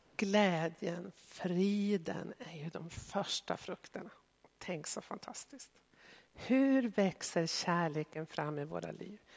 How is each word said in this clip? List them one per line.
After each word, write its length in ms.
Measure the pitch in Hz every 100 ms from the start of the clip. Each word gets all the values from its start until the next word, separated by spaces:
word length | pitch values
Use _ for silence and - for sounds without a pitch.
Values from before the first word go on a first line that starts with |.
| _ -
glädjen, 960 | 196 208 196 165 165 170 190 175 190 -
friden 1160 | - - 180 175 196 202 202 202 160 175 - -
är 180 | 202 165
ju 120 | 156
de 220 | - 165
första 680 | - - 202 196 - - 170
frukterna. 540 | - 180 - - - - _ _ - -
Tänk 280 | - 170 151
så 140 | -
fantastiskt. 720 | - 196 - - - 269 - _ _ _ - - _
Hur 560 | - - 262 269 269 240
växer 580 | 202 190 - - 180 165
kärleken 800 | - - 175 170 151 156 156 160
fram 320 | - 151 147
i 60 |
våra 260 | 151 170 170
liv? 300 | - 180 208 _